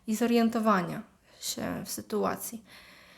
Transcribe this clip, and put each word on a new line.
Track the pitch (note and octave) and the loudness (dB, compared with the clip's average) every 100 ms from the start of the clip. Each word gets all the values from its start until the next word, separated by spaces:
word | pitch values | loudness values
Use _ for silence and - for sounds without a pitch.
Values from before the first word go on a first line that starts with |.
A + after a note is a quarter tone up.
| - | -4
i | A3 | 0
zorientowania | A#3 A#3 A3+ A#3 A3 F#3+ E3+ D#3 - _ _ - | 4 4 4 4 4 4 2 -6 -10 _ _ -10
się | - - - - - | -8 -6 -4 -6 -6
w | |
sytuacji. | - - G#3 G3 - - A3+ - - - - - | -10 -4 -2 0 -2 -8 -12 -16 -20 -20 -20 -20